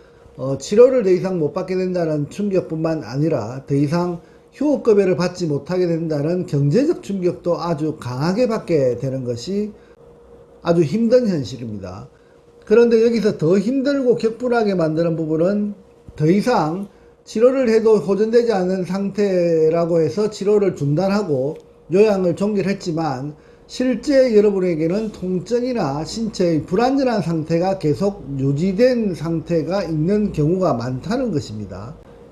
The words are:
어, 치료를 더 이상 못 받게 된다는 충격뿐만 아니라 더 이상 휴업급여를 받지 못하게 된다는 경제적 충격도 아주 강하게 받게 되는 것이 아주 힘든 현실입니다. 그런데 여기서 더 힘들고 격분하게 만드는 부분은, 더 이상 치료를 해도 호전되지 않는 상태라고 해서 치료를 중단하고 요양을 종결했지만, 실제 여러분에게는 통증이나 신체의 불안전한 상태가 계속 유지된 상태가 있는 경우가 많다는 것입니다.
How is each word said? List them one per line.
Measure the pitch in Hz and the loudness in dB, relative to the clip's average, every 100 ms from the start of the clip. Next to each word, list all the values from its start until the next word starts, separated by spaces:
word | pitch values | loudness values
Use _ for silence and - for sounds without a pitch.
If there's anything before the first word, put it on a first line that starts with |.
| - - - - | -20 -20 -20 -10
어, | 131 135 | -6 -6
치료를 | - 208 254 262 | 2 6 6 6
더 | 190 | 2
이상 | 180 180 180 | 2 0 -2
못 | 147 | -2
받게 | 185 180 185 | -4 -6 -4
된다는 | 185 180 160 151 147 | -2 -2 -2 -2 -4
충격뿐만 | - 202 185 170 160 165 160 | -6 -2 -2 -2 -4 -2 -4
아니라 | 110 135 160 143 107 131 - | -6 -2 0 -2 -4 -10 -2
더 | 143 | 0
이상 | 143 175 180 170 - - _ | 0 0 -2 -6 -12 -20 _
휴업급여를 | - 294 262 240 202 185 160 | -4 0 2 2 4 4 0
받지 | 175 180 170 | -2 -4 -4
못하게 | 143 - 180 180 | -4 -4 -2 0
된다는 | 165 165 147 147 180 | -2 -2 -2 -2 -4
경제적 | 175 143 143 190 294 330 | -2 0 2 2 2 -2
충격도 | - 196 175 170 175 165 | -6 -4 -2 -2 -2 -2
아주 | 175 156 156 147 | -2 -2 -4 -6
강하게 | 127 123 160 190 247 | -8 -4 -2 0 0
받게 | 220 - 160 127 120 | -2 0 2 2 0
되는 | 135 135 | -4 -4
것이 | 120 117 - 196 208 - - - - - - - - - | -4 -6 -6 -6 -6 -10 -20 -20 -20 -20 -20 -20 -20 -6
아주 | 170 170 | 0 2
힘든 | 147 196 226 254 233 | 2 2 4 4 4
현실입니다. | 170 120 123 120 104 92 95 135 _ _ _ _ - | -2 -4 -8 -10 -10 -12 -14 -16 _ _ _ _ -12
그런데 | - 220 240 226 233 | 2 6 6 6 4
여기서 | 233 208 - | 2 0 0
더 | 156 202 | 2 2
힘들고 | 196 269 269 277 254 214 | 2 0 0 2 2 2
격분하게 | 220 226 247 233 208 | 0 -2 -2 0 2
만드는 | 185 160 156 170 | 2 0 0 0
부분은, | 160 156 156 175 208 208 202 - _ - - | -2 -2 0 0 0 -4 -8 -18 _ -14 -2
더 | 156 | 2
이상 | 202 247 226 156 180 202 - - _ | 2 2 0 0 -4 -10 -16 -20 _
치료를 | - 220 240 269 247 | -8 4 4 4 2
해도 | 220 220 208 | 4 4 4
호전되지 | 156 196 220 233 233 | 2 0 2 2 2
않는 | 202 180 190 | 2 0 -2
상태라고 | 170 190 202 196 202 180 175 160 156 165 165 170 | -2 -4 -4 -2 0 2 2 4 2 2 2 2
해서 | 151 156 208 | 0 0 -2
치료를 | 214 202 208 196 | -2 0 2 2
중단하고 | - 143 151 190 208 185 135 139 160 - - - | 0 0 0 0 0 0 -2 -2 -6 -16 -20 0
요양을 | 180 220 196 180 | 2 4 2 0
종결했지만, | - 202 202 180 202 185 160 156 127 143 147 - - - | 0 -2 -2 -2 -4 -4 -4 -4 -6 -8 -14 -20 -20 -12
실제 | - 254 240 - 269 262 214 | -4 -2 -2 2 4 6 4
여러분에게는 | 208 190 180 160 160 196 220 | 4 2 0 0 0 -2 -4
통증이나 | - 180 180 - 240 254 233 151 143 | -6 -4 -4 -2 -2 -2 -2 -2 -4
신체의 | 151 220 226 - 175 160 | -6 -6 -6 0 0 0
불안전한 | - 185 254 277 254 214 | 0 0 2 2 0 0
상태가 | 170 165 151 165 185 190 | -2 -4 0 0 0 0
계속 | 151 143 202 202 135 139 | -2 0 -2 -4 -8 -4
유지된 | 135 139 185 185 247 240 214 | -2 0 0 2 2 2 -2
상태가 | 156 156 165 151 170 147 196 | -4 -4 -4 -2 -2 -2 -4
있는 | 165 160 165 214 202 | -2 -2 0 0 0
경우가 | 160 147 185 175 | 0 0 2 0
많다는 | 123 120 127 160 247 247 | 0 -4 -6 -4 -4 -2
것입니다. | 151 - 107 98 92 110 160 - - - | -4 -6 -10 -12 -12 -14 -18 -20 -20 -20